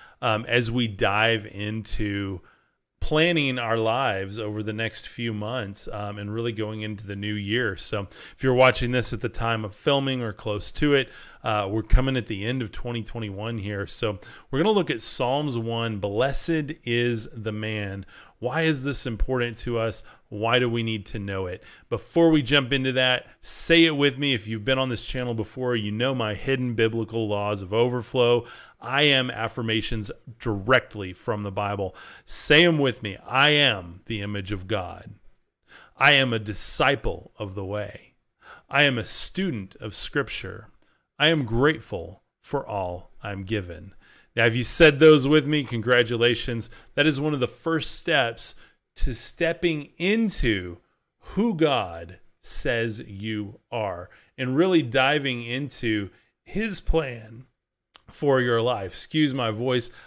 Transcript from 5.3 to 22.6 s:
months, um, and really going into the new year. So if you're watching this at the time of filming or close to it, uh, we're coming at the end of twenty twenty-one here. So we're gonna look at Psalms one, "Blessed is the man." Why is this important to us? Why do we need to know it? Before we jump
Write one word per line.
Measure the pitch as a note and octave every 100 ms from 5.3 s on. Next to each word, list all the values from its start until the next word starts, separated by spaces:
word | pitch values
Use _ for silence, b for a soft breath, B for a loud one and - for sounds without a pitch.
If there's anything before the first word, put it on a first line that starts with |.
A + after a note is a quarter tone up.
months, | G#2 G#2 B2+ G2+ G2+ -
um, | A2 G#2 G#2
and | G2+
really | A2 A#2
going | A2 G#2+ A2
into | G#2+ G#2 G2+
the | G2
new | G#2
year. | G#2+ G2+ A#2 A#2 F#2
So | - G#2 G2
if | - - -
you're | C3
watching | B2+ B2+ B2 B2
this | B2 A2
at | G#2+
the | A#2
time | - A2+ A2+ G#2+
of |
filming | - - C#3 C3+ C3
or | A#2
close | G2+ A2 G#2 -
to | - D3
it, | C#3 B2+ B B B
uh, | B2 G#2+ G2
we're | A2
coming | G#2 - C3 C3
at | G#2
the | G2 G#2+
end | C3
of | A2
twenty | - A#2+ A#2+
twenty-one | G2+ A#2+ G#2+ G2 A2 A#2
here. | G2 G#2 F#2+
So | - A2+ G2+ B B B
we're | C3+
gonna | G3 G#3
look | D#3+
at | A#2+
Psalms | - - B2 C#3 D3+ A#2
one, | A2+ A#2 A2+ G#2+
"Blessed | G2+ G2+ C3+ C#3 - D#3+ C#3+ - -
is | A#2+ A#2+ A2+ A2
the | A#2+ A2
man." | G#2+ G#2+ G#2+ G2+ G2 F#2+ B B _
Why | A#2+ D3
is | D#3+ C#3+
this | C3+ C3 B2+
important | A2 - B2+ A#2+ A2
to | - A#2
us? | A2+ - B B _
Why | G#2 A2+ B2
do | B2
we | A#2
need | A2+ A2 F#2+
to | A2
know | G2+ G2 F#2
it? | F#2 B B _
Before | D#3 - E3+ E3
we | D#3
jump | A#2 C#3+